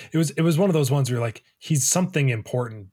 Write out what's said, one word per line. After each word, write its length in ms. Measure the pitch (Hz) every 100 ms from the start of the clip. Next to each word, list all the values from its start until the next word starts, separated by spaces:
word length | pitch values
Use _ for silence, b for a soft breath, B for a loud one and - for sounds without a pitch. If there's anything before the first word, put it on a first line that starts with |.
| B
it 60 | 160
was, 120 | 156
it 100 | -
was 140 | 165 156
one 120 | 196
of 40 |
those 160 | 156 135
ones 200 | 143 123
where 60 | 123
you're 100 | 117
like, 160 | - - _
"He's 300 | - 151 -
something 400 | 175 180 156 135
important" 600 | 113 - 123 117 110 98